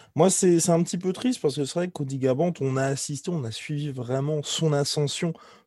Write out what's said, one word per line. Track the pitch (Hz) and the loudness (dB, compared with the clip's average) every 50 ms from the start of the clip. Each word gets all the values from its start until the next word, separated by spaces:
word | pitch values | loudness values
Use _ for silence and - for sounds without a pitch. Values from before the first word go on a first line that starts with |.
| - _ - | -20 _ 2
moi, | 143 170 190 | 4 4 4
c'est, | 185 - 196 180 175 165 | 4 4 6 6 6 6
c'est | - 180 | 6 4
un | 165 165 | 4 4
petit | 175 - - | 2 0 -2
peu | 175 180 185 | -2 -2 -4
triste | 180 - - 254 247 - | -2 0 0 -2 0 0
parce | - 147 127 | 0 -2 0
que | 147 139 | -2 -4
c'est | 131 - | -4 -2
vrai | 170 180 180 | -4 -4 -4
que | |
Cody | - - 143 131 135 | -4 -6 -6 -6 -2
Garbrandt, | 131 131 131 127 135 170 180 160 - 139 | 0 2 2 2 2 2 0 0 -2 -2
on | 135 131 131 | 0 0 0
a | 135 | 0
assisté, | 135 139 135 - - 147 135 - 185 | 0 -2 -2 -4 -6 -8 -6 -6 -4
on | 175 156 123 | -4 -4 -4
a | 113 | -6
suivi | 107 - - - 151 143 147 147 | -8 -8 -8 -6 -6 -4 -4 -4
vraiment | 131 131 117 120 131 139 139 151 156 147 | -6 -6 -4 -2 -2 -2 0 -2 -2 -4
son | 143 - - - 160 156 | -4 -4 -2 0 2 2
ascension | 147 143 143 - - 156 147 143 - - 180 165 160 - - - - - _ | 2 2 0 0 0 0 -2 -2 -2 -2 -4 -4 -4 -6 -12 -20 -20 -20 _